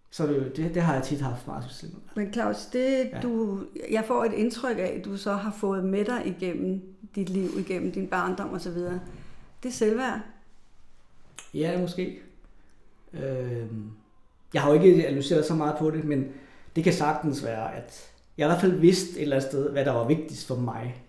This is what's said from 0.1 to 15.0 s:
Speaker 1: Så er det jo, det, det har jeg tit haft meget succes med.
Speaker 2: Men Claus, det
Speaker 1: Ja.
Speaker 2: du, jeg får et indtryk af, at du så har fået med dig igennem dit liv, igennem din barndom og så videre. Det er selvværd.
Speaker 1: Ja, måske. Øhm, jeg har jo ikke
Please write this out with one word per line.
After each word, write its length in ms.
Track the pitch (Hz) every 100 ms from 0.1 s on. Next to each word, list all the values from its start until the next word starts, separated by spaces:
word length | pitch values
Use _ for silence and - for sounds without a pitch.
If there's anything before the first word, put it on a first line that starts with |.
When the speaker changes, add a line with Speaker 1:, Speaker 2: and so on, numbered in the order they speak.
Speaker 1:
Så 120 | -
er 40 | 151
det 100 | 139
jo, 60 | 127 156
det, 180 | 165
det 80 | 175
har 120 | 170
jeg 80 | 135
tit 180 | - 143
haft 260 | 123 120 -
meget 180 | 143
succes 260 | 123 - 160
med. 320 | - - 214
Speaker 2:
Men 80 | 202
Claus, 340 | 226 214 208 -
det 440 | 247 262 262 247
Speaker 1:
Ja. 80 | -
Speaker 2:
du, 380 | 247 226 214 196 - - -
jeg 140 | 220
får 200 | 220 240
et 80 | 226
indtryk 460 | 208 226 226 262 208
af, 160 | 180 -
at 60 |
du 120 | 185 196
så 160 | 208
har 200 | 202 214 202
fået 260 | 196 190
med 200 | 190 196
dig 180 | 208 247
igennem 580 | - 175 185 - 185 190 - - 208
dit 140 | - 185
liv, 200 | 190 185 -
igennem 340 | 185 180 185
din 140 | 185 190
barndom 440 | 185 180 185 202
og 80 | 180
så 100 | 180
videre. 300 | 175 175 180 - - - - - -
Det 60 | 247
er 40 |
selvværd. 480 | 247 214 220 262 220 - - - - - - - - - - - - -
Speaker 1:
Ja, 260 | 147 160 180
måske. 380 | 175 - 180 - - - - - - - - - -
Øhm, 800 | 156 135 127 123 120 110 110 107 110 _ - - _ -
jeg 80 | 147
har 100 | 143
jo 60 | 156
ikke 240 | 185 170